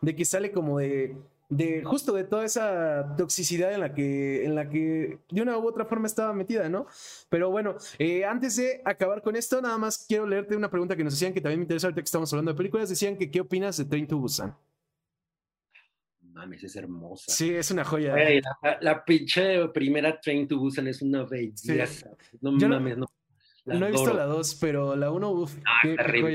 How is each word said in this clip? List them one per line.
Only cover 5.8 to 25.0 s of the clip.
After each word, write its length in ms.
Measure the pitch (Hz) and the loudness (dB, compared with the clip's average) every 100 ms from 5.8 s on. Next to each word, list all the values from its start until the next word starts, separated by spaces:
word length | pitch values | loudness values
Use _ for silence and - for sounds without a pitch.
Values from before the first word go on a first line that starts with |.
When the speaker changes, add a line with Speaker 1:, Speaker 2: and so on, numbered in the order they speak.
| 220 | -2
Speaker 1:
forma 200 | 220 214 | -2 -2
estaba 280 | 214 220 | -2 -2
metida, 360 | 202 190 226 160 | -2 -2 0 0
¿no? 160 | 185 - - - - - | -2 -6 -14 -20 -20 -2
Pero 200 | 170 185 | 0 2
bueno, 260 | 202 208 - - - | 0 -2 -4 -8 -2
eh, 260 | 156 180 | 0 2
antes 340 | 196 247 254 214 | 0 0 0 0
de 260 | 254 254 - | 0 0 -2
acabar 380 | - 190 202 | 0 0 0
con 120 | 214 226 | -2 -2
esto, 240 | - 254 | 0 0
nada 160 | 247 226 | 0 0
más 260 | 220 208 - | -2 -2 0
quiero 200 | 214 214 | 0 2
leerte 280 | 196 202 208 | 0 0 -2
una 140 | 208 | 0
pregunta 260 | 180 175 175 | 0 0 0
que 80 | |
nos 120 | 151 139 | 0 0
hacían, 180 | 180 | 0
que 80 | 185 | 0
también 200 | 147 160 | 0 0
me 20 | |
interesa 240 | 170 165 180 | 0 0 0
ahorita 140 | 170 | -2
que 40 | - | -2
estamos 260 | 170 160 | -2 0
hablando 200 | 147 160 | 0 0
de 60 | 151 | 0
películas. 300 | 190 220 208 | 0 0 -2
Decían 280 | 185 202 196 | 0 0 0
que, 140 | 170 | 0
¿qué 100 | 170 | 0
opinas 360 | 156 180 196 170 | 0 0 0 -2
de 80 | 147 | -2
Train 200 | 147 151 | -2 0
to 140 | 151 | -2
Busan? 360 | 123 - 95 - _ _ _ _ _ _ _ _ _ _ _ _ _ _ _ _ | 0 -2 -6 -10 _ _ _ _ _ _ _ _ _ _ _ _ _ _ _ _
Speaker 2:
Mames, 420 | 87 87 92 87 | -20 -18 -16 -14
es 120 | 95 101 | -14 -12
hermosa. 560 | 90 87 82 92 - | -12 -12 -12 -12 -4
Speaker 1:
Sí, 220 | - 165 | -2 0
es 180 | 175 160 | -2 -2
una 120 | 185 | -2
joya. 280 | 143 156 147 | -2 -2 2
Speaker 2:
Güey, 300 | 143 151 143 | 4 6 4
la, 160 | 131 135 | 2 -2
la, 160 | 147 - | -2 0
la 240 | 165 156 - | 2 2 4
pinche 600 | 160 135 175 190 185 165 | 4 4 2 4 4 2
primera 500 | 156 135 147 156 156 | 0 2 2 2 0
Train 280 | - 143 143 | 0 0 0
to 100 | 139 | 0
Busan 280 | 135 135 135 | 0 0 -4
es 140 | 131 | -2
una 220 | 139 139 | 0 0
belleza. 880 | 127 127 113 107 117 151 123 - - - | -2 -4 -6 -6 -2 0 0 -4 -16 -20
Speaker 1:
Sí. 180 | _ 120 | _ -6
Speaker 2:
No 160 | 135 139 | 2 4
Speaker 1:
Yo 80 | 139 | 6
no, 80 | 135 | 4
Speaker 2:
mames, 220 | 131 120 | 0 -2
no. 80 | 131 _ _ _ _ _ - | -6 _ _ _ _ _ -4
La 140 | 175 | 0
Speaker 1:
no 80 | 196 | 2
he 40 | |
visto 180 | 233 - | 4 4
Speaker 2:
adoro. 80 | 208 | 2
Speaker 1:
la 60 | 143 | 2
dos, 300 | 156 156 - | 0 -2 -2
pero 340 | 160 143 139 | 0 0 0
la 160 | 139 | 0